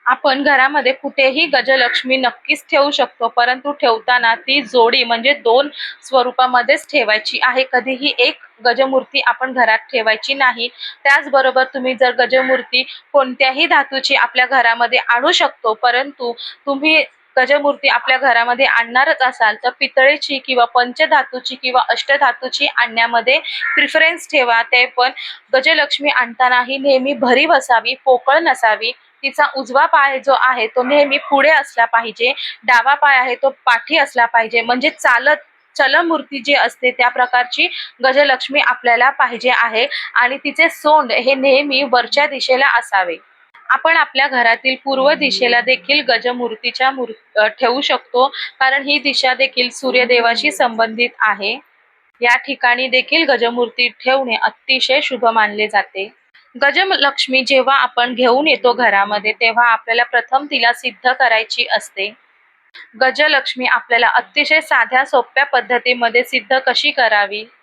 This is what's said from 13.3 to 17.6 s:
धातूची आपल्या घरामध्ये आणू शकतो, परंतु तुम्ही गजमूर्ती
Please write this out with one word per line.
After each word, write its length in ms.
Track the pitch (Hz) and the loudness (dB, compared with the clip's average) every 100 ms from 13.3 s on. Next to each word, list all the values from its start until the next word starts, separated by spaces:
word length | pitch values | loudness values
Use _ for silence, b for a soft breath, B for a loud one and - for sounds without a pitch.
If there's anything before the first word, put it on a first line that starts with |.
| 247 262 262 320 | 0 -2 0 2
धातूची 500 | 302 277 269 262 269 | 2 0 -6 -2 0
आपल्या 300 | 240 254 247 | 0 0 0
घरामध्ये 540 | 262 233 233 233 247 - | 2 2 2 0 0 0
आणू 240 | 240 285 | 0 2
शकतो, 420 | 349 285 - 226 | 0 -2 -2 -6
परंतु 600 | 220 247 240 285 - 240 233 B B 285 | 0 0 0 -4 -8 -10 -10 B B -6
तुम्ही 380 | 277 311 311 - _ _ - | -2 2 2 0 _ _ -2
गजमूर्ती 500 | 262 285 | 2 2